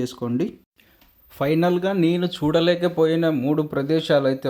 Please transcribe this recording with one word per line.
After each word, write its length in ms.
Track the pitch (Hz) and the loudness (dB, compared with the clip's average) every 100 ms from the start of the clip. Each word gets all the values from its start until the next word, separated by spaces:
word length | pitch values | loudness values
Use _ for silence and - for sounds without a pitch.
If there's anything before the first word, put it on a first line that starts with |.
చేసుకోండి. 460 | 123 - 120 123 202 - _ _ _ _ _ _ _ - | 0 -6 -4 -2 -4 -6 _ _ _ _ _ _ _ -4
ఫైనల్గా 520 | 139 160 175 180 190 196 | 0 2 2 0 0 0
నేను 220 | 165 175 175 - | 2 2 -2 -2
చూడలేకపోయిన 920 | 147 165 165 175 175 170 160 165 165 151 | 0 2 2 2 0 2 2 2 0 0
మూడు 200 | 131 151 151 | 0 -2 -2
ప్రదేశాలు 540 | 139 139 160 160 147 135 | -4 0 -2 2 2 2
అయితే 180 | 135 135 | -2 -2